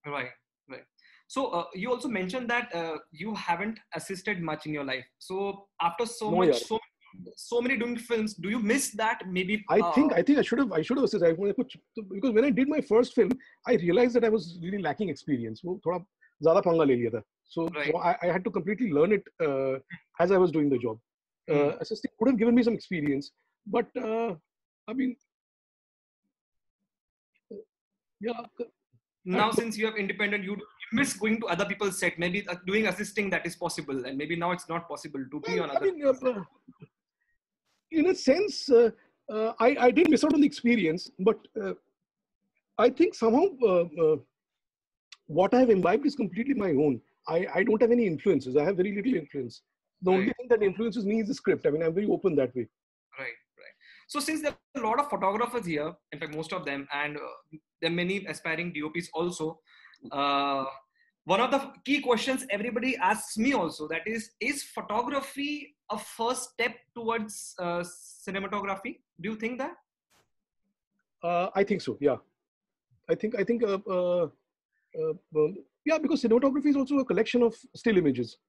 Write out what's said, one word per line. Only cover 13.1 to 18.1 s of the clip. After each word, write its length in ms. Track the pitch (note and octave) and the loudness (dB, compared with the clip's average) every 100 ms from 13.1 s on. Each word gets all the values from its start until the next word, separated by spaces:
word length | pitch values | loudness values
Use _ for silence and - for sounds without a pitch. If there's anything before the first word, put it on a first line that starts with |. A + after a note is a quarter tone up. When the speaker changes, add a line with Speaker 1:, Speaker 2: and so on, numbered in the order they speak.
| - | 4
Speaker 2:
film, 160 | F3+ B3+ - _ - | 2 2 -6 _ 0
I 60 | A3+ E3+ | 2 4
realized 260 | G#3 B3 A#3+ | 4 4 4
that 80 | |
I 60 | A3+ | 4
was 300 | G#3+ E3+ F3 | 2 -2 -10
really 220 | E3+ G3+ E3 | -8 -4 -4
lacking 200 | C#3+ G3 | -2 -4
experience. 520 | C#3 - C3 A2+ A2 F3 | -4 -2 -2 -2 -8 -8
वो 140 | F#3 D#3+ | -4 -4
थोड़ा 200 | F3+ F3 _ _ _ | -4 -8 _ _ _
ज़्यादा 180 | D3+ F3 | 4 4
पंगा 220 | F#3 E3 C#3+ | 4 4 4
ले 100 | B2 | 4
लिया 160 | A#2 | 0
था. 120 | A2 - _ _ | -4 -10 _ _
So, 140 | - E3 | -6 -4
Speaker 1:
Right. 240 | D3+ C#3+ | -2 -2
Speaker 2:
so 60 | E3 | 0
I, 200 | F3+ | 0